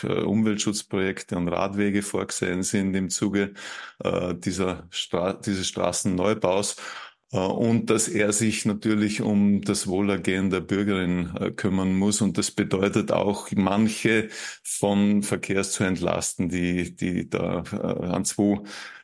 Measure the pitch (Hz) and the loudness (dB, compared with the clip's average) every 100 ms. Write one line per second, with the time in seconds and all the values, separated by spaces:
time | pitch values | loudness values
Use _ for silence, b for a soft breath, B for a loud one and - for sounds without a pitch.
0 | - 92 82 104 110 104 107 104 - 98 | -2 -2 0 2 2 0 -2 -4 -4 -2
1 | 95 95 - 92 87 85 95 101 104 101 | -2 -4 -6 -2 0 0 0 0 2 0
2 | 101 95 95 - 92 90 95 104 95 95 | 0 -4 -4 -2 -2 0 0 0 0 0
3 | 92 - 107 101 101 B B B B B | -2 0 0 2 0 B B B B B
4 | 92 90 90 87 - 90 92 87 85 - | -2 0 -2 -4 -4 -2 -2 -2 -8 -8
5 | - 87 90 - - 95 92 - 90 90 | -4 -2 0 -2 -2 -2 -2 0 0 0
6 | 104 90 95 107 92 95 104 - B B | 0 0 2 2 2 2 0 -6 B B
7 | B B _ - 92 - 117 117 - 113 | B B _ -2 0 2 2 2 2 2
8 | - 107 104 104 113 107 113 104 110 107 | 2 2 2 2 2 0 -2 0 0 2
9 | 104 107 101 101 101 101 - 101 - 92 | 2 0 2 4 4 4 2 0 0 0
10 | 101 98 - 95 95 92 82 98 101 95 | 2 2 0 0 2 0 0 0 2 0
11 | 90 90 87 - 92 - 104 95 92 92 | 0 0 -2 -4 -4 -2 0 2 2 2
12 | 101 101 101 90 101 - 101 98 101 110 | 2 2 0 0 -2 0 0 2 2 2
13 | 104 90 95 101 - 98 95 101 110 107 | 2 2 2 0 -2 0 2 4 2 2
14 | 117 110 107 B B B - - 101 101 | 2 2 0 B B B -10 -2 2 2
15 | 101 104 101 95 - 98 95 - 95 92 | 2 2 0 -2 0 -2 0 0 0 0
16 | 87 85 - - 90 90 87 90 87 - | 0 -2 -4 -2 -2 0 0 0 -2 -4
17 | 92 90 85 92 90 92 85 101 - - | -4 -2 -2 -2 -2 -2 -4 -6 -4 -4
18 | 90 90 98 - 101 101 B B B B | -2 -2 -2 2 4 2 B B B B